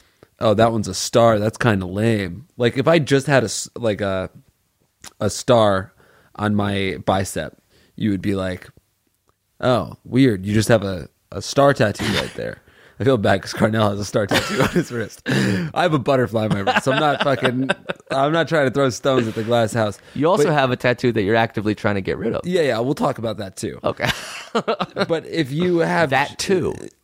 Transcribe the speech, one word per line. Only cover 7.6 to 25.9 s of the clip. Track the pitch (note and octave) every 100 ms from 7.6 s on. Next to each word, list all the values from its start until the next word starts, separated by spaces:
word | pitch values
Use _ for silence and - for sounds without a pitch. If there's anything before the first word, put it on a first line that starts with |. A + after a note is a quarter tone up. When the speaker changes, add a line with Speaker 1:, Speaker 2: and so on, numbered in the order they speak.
| _ _ _ -
Speaker 1:
you | A2
would | G2
be | G2+
like, | F#2+ F#2 F#2 - _ _ _ _ _ _ _ _ -
"Oh, | B2+ A#2 C2+ -
weird. | - A#2+ C3+ F#2+ G2
You |
just | G#2+ G#2
have | A2+
a, | G2 F2+ - _ _
a | G2
star | - C#3 C#3+
tattoo | C#3 G#2+ - A2+
right | E2+ C2 -
there." | A1+ - _ _ - -
I |
feel | A2+ B2
bad | G2+ G2
'cause | -
Carnell | - G#2+ A2 G#2
has | G2+
a | G2+
star | A#2+ G2+
tattoo | - - G3+
on | -
his | F3 -
wrist. | A#2+ G2+ - -
I | C3+ C3 F#3+ E3 -
have | F3
a | D3+
butterfly | A2+ C3+ A#2 A2
on | G#2+
my | G2+
wrist. | G2 G#3+ C3+
I'm | A2
not | - -
fucking, | C#3+ C3 C3 B2 C3 - - - -
I'm | C3+ C#3+
not | E3 D#3+
trying | D#3+ C3
to |
throw | C#3 C3+
stones | G#2 C#3 C3 A2
at |
the | A2
glass | A2 A#2+ A2
house. | A#2+ G#2+ - -
Speaker 2:
You | B2+ D3+
also | E3
Speaker 1:
But | D3
Speaker 2:
have | D3 C3
a | B2
tattoo | B2+ A#2+ B2
that | A2+
you're | G2 A2+
actively | A2+ A2+ G#2
trying | G2+ G#2+ G2+
to |
get | F2+ C#2+
rid | -
of. | - F3
Speaker 1:
Yeah, | F3+
yeah, | C#3+ A2+
we'll | B2
talk | D3+ D#3+ A#2
about | A2+ F#2
that | F#2+ -
too. | F#2+ B1
Speaker 2:
Okay. | - - - - - - -
<laughs> |
Speaker 1:
But | A3 - - - - F3+ D#3+ -
if | E3 C3
you | D3 F3+ E3+
have | E3